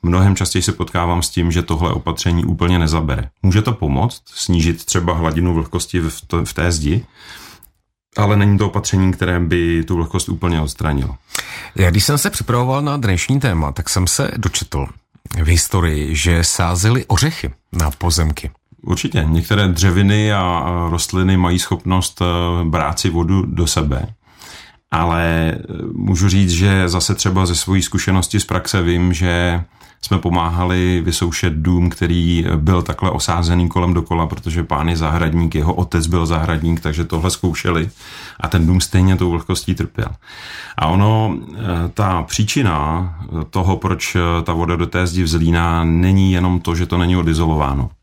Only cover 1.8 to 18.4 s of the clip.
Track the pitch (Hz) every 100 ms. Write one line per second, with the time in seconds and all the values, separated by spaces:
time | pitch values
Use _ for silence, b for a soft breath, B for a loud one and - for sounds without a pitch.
1.8 | 87 - - 82 87 85 82 85 87 90
2.8 | 80 82 78 64 67 _ 98 95 107 110
3.8 | 78 67 113 - _ - - 87 80 82
4.8 | - 95 85 82 82 78 87 82 80 90
5.8 | - 90 80 - - 82 - - 85 82
6.8 | 73 98 - B B B B B - _
7.8 | _ _ _ - 104 104 101 101 101 101
8.8 | - 95 95 87 90 87 85 87 85 82
9.8 | 80 87 80 95 - 85 87 82 76 -
10.8 | 78 71 67 69 B B B B B -
11.8 | 90 85 - 143 208 202 107 120 127 131
12.8 | 147 143 110 90 - 135 131 85 76 69
13.8 | 82 - 90 - 139 - 101 - - 71
14.8 | 67 - _ _ - - 80 82 - 98
15.8 | 82 76 73 78 80 85 85 - 85 87
16.8 | 104 123 - 98 151 160 69 - _ 76
17.8 | 76 - 87 80 80 73